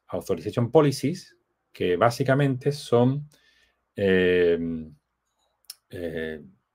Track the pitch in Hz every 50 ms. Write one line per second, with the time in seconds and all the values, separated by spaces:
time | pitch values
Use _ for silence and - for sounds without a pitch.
0 | _ - - 90 - - 95 82 - 104 101 - 117 113 - 165 151 143 127 -
1 | - 151 180 185 - - _ _ _ _ _ _ _ _ - - 98 92 90 85
2 | 107 117 123 - 139 123 135 139 143 139 131 123 - 143 143 - - - - 117
3 | 120 127 135 147 147 - _ _ _ _ _ _ _ _ _ _ _ _ _ -
4 | 101 98 95 92 92 90 90 90 87 87 85 82 85 82 82 80 78 76 73 -
5 | _ _ _ _ _ _ _ _ _ _ _ _ _ - - _ _ _ - 95
6 | 87 82 82 82 80 80 78 76 73 - - _ _ _